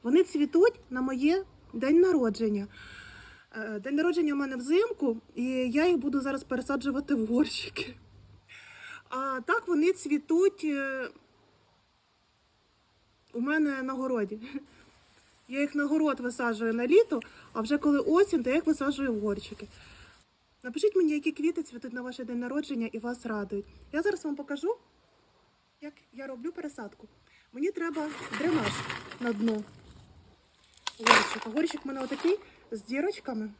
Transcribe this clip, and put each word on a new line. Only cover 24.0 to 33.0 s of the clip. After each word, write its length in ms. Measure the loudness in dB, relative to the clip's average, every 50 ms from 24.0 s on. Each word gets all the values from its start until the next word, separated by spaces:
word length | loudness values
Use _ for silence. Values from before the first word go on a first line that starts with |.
зараз 240 | 0 0 -2 -2 -6
вам 100 | -6 -6
покажу, 420 | -6 -6 -8 -8 -4 -2 -4 -4 -4 _ _ _ _ _ _ _ _ _ _ _ _ _ _ _ _ _ _ _ _
як 120 | -18 -18 -18 _ _ _ _
я 140 | -14 -12
роблю 240 | -12 -12 -10 -10 -10
пересадку. 560 | -10 -8 -12 -10 -10 -10 -12 -12 -14 _ -20 -20 _ _ _ _ _ _ _ _ -6
Мені 180 | -2 -2 -2
треба 380 | -2 -2 -6 -4 -2 -4 -4 -4 -6 -10 -10 -10 -6 -2
дренаж 320 | 0 0 2 2 0 -2 -4 -4 -6 -8 -8 -10 -10 -14 -12 -6
на 140 | -4 -4 -2
дно 300 | 0 0 0 0 -2 -6 -10 -18 -20 -20 -20 -20 -20 -20 -20 -20 -20 -20 -20 _ _ _ _ _ _ _ _ _ -12 _ -12 -12 2
горщика. 500 | 2 2 2 2 0 -2 -6 -8 -8 -4
Горщик 360 | -2 -2 -2 -2 -4 -8 -10
в 20 |
мене 140 | -10 -8 -8
отакий, 380 | -6 -8 -8 -2 0 0 0 0 -4 -20 -20 -20 -14 -12
з 120 | -12 -12 -8
дірочками 680 | -8 -6 -4